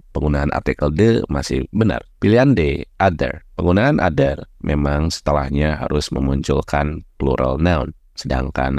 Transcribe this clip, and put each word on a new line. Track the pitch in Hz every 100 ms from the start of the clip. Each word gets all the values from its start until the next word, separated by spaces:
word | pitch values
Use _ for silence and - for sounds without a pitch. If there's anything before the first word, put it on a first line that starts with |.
| -
Penggunaan | 76 73 71 71
artikel | - 71 - 73
the | 76 113 113 -
masih | 71 - 65 -
benar. | 101 107 62 - -
Pilihan | 101 117 139
D, | 104 73 71 - -
other. | 95 78 65 - - -
Penggunaan | 85 92 135 156
other | 90 73 67 - - -
memang | 82 73 71 73 80
setelahnya | - 76 73 67 71 76 76 -
harus | 73 -
memunculkan | 65 67 69 - 69 - 71 73 - - -
plural | 67 64 64 69
noun. | 87 78 69 - _ -
Sedangkan | 67 65 67 67 65